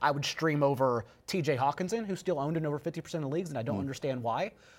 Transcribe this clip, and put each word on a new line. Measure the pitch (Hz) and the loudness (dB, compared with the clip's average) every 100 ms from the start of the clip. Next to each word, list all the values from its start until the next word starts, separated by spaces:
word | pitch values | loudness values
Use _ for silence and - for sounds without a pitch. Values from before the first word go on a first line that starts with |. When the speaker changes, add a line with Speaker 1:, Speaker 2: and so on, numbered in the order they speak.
Speaker 1:
I | 147 | 2
would | 143 135 | 2 -2
stream | - 160 147 | 0 2 4
over | 139 131 135 120 - - - | 4 4 2 2 -2 -12 -4
T | 190 | 0
J | 151 127 | 2 2
Hawkinson, | 135 - 185 226 208 | 2 0 -2 -2 -2
who's | 185 | -4
still | - 151 | -2 0
owned | 143 160 | 0 0
in | 156 | 0
over | 147 | -2
fifty | 170 160 | -4 -6
percent | - 170 139 | -6 -4 -2
of | |
leagues, | 160 175 | -2 -2
and | 135 | -4
I | |
don't | 113 101 | -2 -2
Speaker 2:
Hmm. | |
Speaker 1:
understand | 135 - 143 127 | -4 -4 -4 -2
why. | 120 120 202 - - | -2 -2 -2 -8 -20